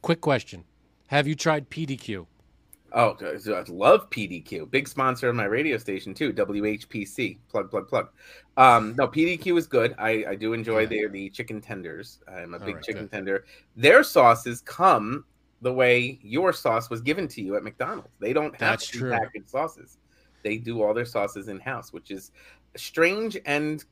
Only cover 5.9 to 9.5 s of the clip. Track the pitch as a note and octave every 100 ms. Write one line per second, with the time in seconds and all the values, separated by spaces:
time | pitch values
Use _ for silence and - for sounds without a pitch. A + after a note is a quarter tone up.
5.9 | F#2+ G2+ F#2+ D3 G#2+ G2+ G#2 G#2 G#2+ -
6.9 | A2+ G2 - A2 F#2+ _ A2 G2 G#2 F#2+
7.9 | B2 F#2 _ - - _ - B2+ A#2+ G#2+
8.9 | A#2+ B2+ D3+ E3 E3+ F#3